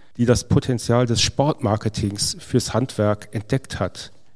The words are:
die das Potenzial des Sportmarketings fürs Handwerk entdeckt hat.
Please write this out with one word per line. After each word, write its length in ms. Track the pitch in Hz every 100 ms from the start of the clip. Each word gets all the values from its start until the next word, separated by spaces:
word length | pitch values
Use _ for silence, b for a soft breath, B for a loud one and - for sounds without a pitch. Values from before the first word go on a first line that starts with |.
| b b
die 100 | 120
das 220 | 120 -
Potenzial 580 | 143 - 120 - 120 123
des 160 | 110
Sportmarketings 1120 | - - 139 - 104 104 110 - 101 101 - -
fürs 340 | - 123 -
Handwerk 540 | 110 135 - 104 104 -
entdeckt 480 | 110 - 135 - -
hat. 320 | - - - - -